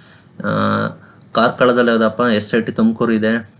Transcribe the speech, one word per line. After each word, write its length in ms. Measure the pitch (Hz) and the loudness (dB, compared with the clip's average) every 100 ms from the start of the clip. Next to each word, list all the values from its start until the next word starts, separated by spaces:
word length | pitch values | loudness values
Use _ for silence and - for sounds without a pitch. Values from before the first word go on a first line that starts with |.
| - - - - | -20 -20 -20 -10
ಆ, 40 | 104 107 104 107 107 - - - - | -6 -2 -2 -2 -4 -8 -20 -20 -6
ಕಾರ್ಕಳದಲ್ಲಿ 580 | - 120 - 127 120 117 | 0 0 2 2 4 2
ಯಾವ್ದಪ್ಪ, 320 | 113 110 110 | 2 0 0
ಎಸ್ 340 | 123 107 - 120 | 0 0 0 -2
ಐ 60 | |
ಟಿ 100 | 113 | -2
ತುಮಕೂರು 420 | 110 113 113 117 | 0 0 2 0
ಇದೆ, 360 | 110 110 113 107 - | 0 0 -2 -6 -20